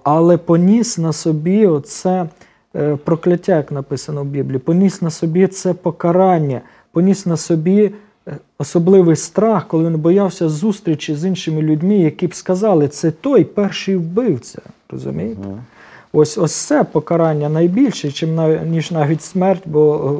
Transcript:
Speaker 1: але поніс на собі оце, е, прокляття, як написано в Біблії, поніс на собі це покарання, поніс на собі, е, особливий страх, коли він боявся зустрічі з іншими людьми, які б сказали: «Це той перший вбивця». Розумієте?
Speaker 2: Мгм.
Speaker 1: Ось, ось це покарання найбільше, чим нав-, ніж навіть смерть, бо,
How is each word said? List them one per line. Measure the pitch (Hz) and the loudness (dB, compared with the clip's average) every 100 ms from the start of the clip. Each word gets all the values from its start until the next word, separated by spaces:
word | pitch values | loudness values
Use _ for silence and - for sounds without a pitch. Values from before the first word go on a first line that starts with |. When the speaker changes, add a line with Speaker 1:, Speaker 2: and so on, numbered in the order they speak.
Speaker 1:
але | 139 156 170 170 | 0 2 4 2
поніс | 175 170 180 233 220 170 | 2 2 4 4 2 -2
на | 165 | -4
собі | 151 165 151 165 202 202 | -2 -2 -2 0 2 2
оце, | 147 - - 185 185 165 _ - _ _ 170 | 2 -4 -6 -2 -2 -4 _ -20 _ _ -4
е, | 147 147 | -2 -2
прокляття, | - 160 175 175 196 165 | -2 -2 0 0 0 0
як | 139 | 0
написано | 143 143 135 - 143 | -8 -8 -10 -8 -8
в | 139 | -6
Біблії, | 143 135 135 | -6 -4 -4
поніс | - 175 196 - | -2 2 2 0
на | 165 | -6
собі | - 165 175 190 | -4 -2 0 0
це | - 185 | 0 -4
покарання, | 165 175 - 175 180 190 170 147 123 - _ _ | -2 -4 -2 0 2 4 2 0 -4 -10 _ _
поніс | 165 185 190 175 | 0 2 0 -2
на | 160 | -4
собі, | - 165 165 202 202 202 - _ - | -2 -2 2 2 2 -2 -20 _ -16
е, | 147 _ - | -16 _ -10
особливий | 147 175 170 196 165 156 | -4 0 6 6 6 2
страх, | - 190 220 202 - | 0 0 2 2 0
коли | 160 | 0
він | 170 160 | 0 0
боявся | 165 196 190 - 165 | 2 2 2 0 -2
зустрічі | 151 214 202 175 147 - | 0 -2 -2 -2 -4 -4
з | 147 | -4
іншими | 185 175 - 156 | -2 -4 -4 -2
людьми, | 156 151 180 208 | 0 0 2 2
які | 160 147 180 | 2 0 -6
б | |
сказали: | - - 185 220 170 143 | -6 -4 -2 2 2 2
«Це | - 160 | 0 -4
той | 160 277 254 | -2 2 2
перший | 151 - 196 - - 190 | 2 0 -4 -4 -4 -2
вбивця». | 165 185 254 123 - - - - _ | -2 -2 -2 -2 -6 -20 -20 -20 _
Розумієте? | 65 67 73 104 208 | -12 -8 -8 -8 -8
Speaker 2:
Мгм. | 98 101 127 _ - - _ | -12 -12 -16 _ -20 -20 _
Speaker 1:
Ось, | 151 151 - | 0 0 0
ось | 160 | -4
це | - - 294 | -4 -2 0
покарання | 185 156 - 170 165 151 147 | 0 -2 -2 0 0 0 -2
найбільше, | 156 175 196 277 - 147 | 0 0 2 0 0 -8
чим | - 160 | -6 -4
нав-, | 160 160 160 160 | 0 0 0 -2
ніж | 165 151 | -4 -2
навіть | 165 143 156 | -2 0 -2
смерть, | - 185 190 185 160 | -4 -2 0 0 -2
бо, | 151 151 151 143 147 | 2 2 2 -2 -4